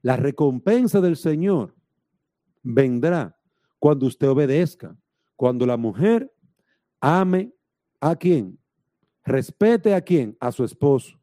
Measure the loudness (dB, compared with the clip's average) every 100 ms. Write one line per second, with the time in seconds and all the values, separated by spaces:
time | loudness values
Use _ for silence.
0 | -2 0 -2 0 0 0 0 2 2 2
1 | 0 0 -2 -2 0 -2 -4 _ _ _
2 | _ _ _ _ _ _ -2 0 0 0
3 | -2 -2 -6 _ _ _ _ _ 0 2
4 | -2 0 0 2 2 0 -2 -6 -20 -20
5 | _ _ _ _ -2 0 -2 0 -4 0
6 | 0 0 -2 _ _ _ _ _ _ _
7 | 0 0 0 -2 -4 _ _ _ _ _
8 | -4 -2 0 0 -2 -14 _ _ _ _
9 | _ _ -4 -2 -4 0 2 2 2 0
10 | 0 0 0 -6 -8 -4 -6 0 0 0
11 | -2 _